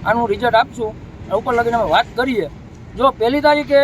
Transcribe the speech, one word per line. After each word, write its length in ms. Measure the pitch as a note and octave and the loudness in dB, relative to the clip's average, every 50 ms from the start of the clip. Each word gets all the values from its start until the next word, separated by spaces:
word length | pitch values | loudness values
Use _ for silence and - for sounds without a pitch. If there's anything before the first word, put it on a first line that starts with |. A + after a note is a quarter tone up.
આનું 260 | - F3+ A3 A#3 A#3 A3 | -4 -2 -2 0 0 -2
રિઝલ્ટ 300 | G3+ - B3 A#3+ A3+ A3 A#3+ | -2 0 -2 2 2 2 2
આપશું 280 | - - B3 A3+ G#3+ A3 - - - - - | 2 -4 -8 -8 -8 -8 -12 -18 -20 -18 -16
અને 140 | - - F#3 | -10 -4 -4
ઉપર 180 | G#3+ - C4 A#3+ | -4 -2 -2 -2
લગીને 240 | A#3 A#3 A#3 A#3 A#3 | 0 0 0 0 -2
અમે 120 | G#3 D#3+ | 0 2
વાત 200 | D#3 G3+ A#3+ - - | 2 0 0 0 -4
કરીએ. 340 | - B3+ C4+ B3 G#3 E3 C#3+ - - - - - - - - - | -4 -4 -2 -2 -2 -4 -4 -8 -16 -20 -20 -20 -20 -20 -16 -6
જો 180 | G3+ B3 C4+ B3+ | 0 0 0 2
પહેલી 300 | - A3 A#3 C4+ D4 C#4+ | 2 -2 0 0 2 2
તારીખે 360 | D4 D4 D4 C#4+ A#3+ C#4+ C#4 | 4 2 2 2 2 4 4